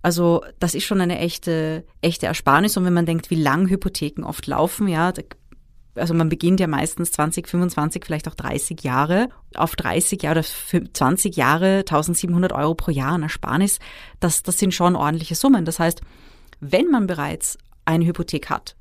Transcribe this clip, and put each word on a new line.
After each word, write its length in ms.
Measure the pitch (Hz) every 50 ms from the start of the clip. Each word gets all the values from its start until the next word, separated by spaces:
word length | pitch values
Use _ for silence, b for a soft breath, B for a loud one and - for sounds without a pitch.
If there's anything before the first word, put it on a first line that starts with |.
Also 400 | - 175 170 170 175 170 170 - - - - -
das 160 | 180 170 -
ist 80 | -
schon 180 | - - 208 190
eine 200 | 180 175 180 -
echte, 640 | 170 170 - - - 175 165 160 156 156 156 160 - - _ -
echte 260 | - 170 170 - -
Ersparnis. 500 | 90 160 - - 139 139 151 196 214 -
Und 80 | 190 185
wenn 80 | 180
man 140 | 175 175 170
denkt, 240 | 165 165 165 - -
wie 100 | 175 160
lang 280 | 151 139 135 160 190 180
Hypotheken 580 | 196 190 - 185 - - 156 147 - - 160
oft 220 | - 156 - - -
laufen, 400 | 139 - 151 180 - - 208 196
ja, 240 | 170 156 170 185
da, 100 | 185 - - - - _ _ - - - _ _ _ - - - _
also 200 | - - 165 165
man 160 | 165 165 160
beginnt 280 | 160 - - 170 185 185
ja 100 | 185 160
meistens 440 | 151 139 - 160 - - 170 -
zwanzig, 360 | - - 151 156 - - 170 -
fünfundzwanzig, 580 | - 175 180 180 - - 147 160 - 175 -
vielleicht 200 | - 160 151 -
auch 80 | 156 -
dreißig 480 | - - 170 - 143 - - 165 -
Jahre. 460 | - 135 127 131 147 156 175 196 240 247 B B B - -
Auf 220 | - - 160 -
dreißig 460 | - - - 85 165 - - 202 190
Jahre 160 | - 147 156 160
oder 100 | 156 -
fü-, 420 | - - - - - 170 - - -
zwanzig 420 | - 139 127 175 185 - 196 170
Jahre 480 | 160 127 127 151 165 185 190 190 196 190
tausendsiebenhundert 720 | - 165 147 160 170 170 - - 175 170 175 185 185 -
Euro 200 | 139 143 156 170
pro 160 | - - -
Jahr 220 | 151 139 131 139
an 100 | 170 175
Ersparnis, 560 | 151 156 - - - - 127 160 196 196 - - B B B B B B B B
das, 240 | - 170 160 -
das 160 | - - 175 -
sind 140 | 202 190
schon 240 | 180 - 175 180 180
ordentliche 380 | - - 151 156 165 165 - 165
Summen. 320 | - - 277 269 202 165
Das 120 | 165 160 -
heißt, 220 | 170 165 170 - b b b b b b b b b b b b
wenn 300 | 147 143 - - 294 349
man 160 | 285 240 202
bereits 520 | 180 180 156 143 147 160 - - - - - - - - - _
eine 220 | - 160 170 170
Hypothek 420 | 170 170 - 170 - - 147 - -
hat 260 | - - - - - -